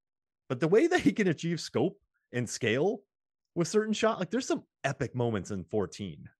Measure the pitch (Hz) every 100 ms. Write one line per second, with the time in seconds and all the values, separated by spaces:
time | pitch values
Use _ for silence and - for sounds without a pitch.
0 | _ _ _ _ - 123 160 208 330 359
1 | - - 190 151 165 165 - 113 160 -
2 | _ _ _ 123 117 - 113 120 180 226
3 | - _ _ _ _ - 165 214 214 208
4 | 220 220 185 240 - 330 - _ 139 139
5 | 123 123 120 107 87 101 85 107 92 -
6 | 98 76 - -